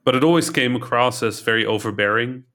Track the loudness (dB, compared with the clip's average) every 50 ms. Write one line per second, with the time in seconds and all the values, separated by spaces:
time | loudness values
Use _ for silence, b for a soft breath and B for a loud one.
0 | _ 0 2 4 4 4 4 2 2 0 0 0 0 0 -2 -4 -4 -2 0 2
1 | 2 2 0 -2 -4 -4 -4 -4 -2 0 0 0 0 0 -2 -2 -2 -4 -2 0
2 | 0 0 2 0 -2 -4 -6 -12 -16 _